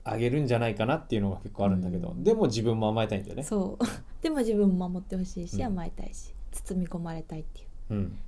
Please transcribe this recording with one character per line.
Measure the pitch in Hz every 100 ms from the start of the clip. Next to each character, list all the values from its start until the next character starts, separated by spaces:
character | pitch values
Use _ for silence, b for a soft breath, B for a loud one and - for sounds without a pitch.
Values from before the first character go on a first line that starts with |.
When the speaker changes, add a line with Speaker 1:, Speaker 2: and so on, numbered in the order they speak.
Speaker 1:
あ | - 110
げ | 120
る | 143
ん | 135
じ |
ゃ | 120
な | 117
い |
か | 104
な | 113 156
っ | -
て | 110
い |
う |
の | 101
が | 95
結 | 98
構 | -
あ | 101
る | 92
ん |
だ | 90
け | 90
ど。 | 85
Speaker 2:
う |
ん。 | -
Speaker 1:
で | 160
も | 226 165
自 | 110
分 | 110 110
も | 107
甘 | 110
え | 110
た | 107
い |
ん |
だ | -
よ | -
ね。 |
Speaker 2:
そ | 151 208 185 -
う。 | 240 -
<laughs> | - -
で | 320
も | 302
自 | 226
分 | 208 196
も | 180 180
守 | 180
っ | -
て | 190
ほ |
し | 185 185
い | 170
し、 | 202
Speaker 1:
う |
ん。 |
Speaker 2:
甘 | 254 185 165
え | -
た |
い | -
し、 | - - - -
包 | - - 185
み | 170
込 | 170
ま | 170
れ | 160
た | - 160
い |
っ |
て | - -
い |
う。 | - - -
Speaker 1:
う | -
ん。 | - -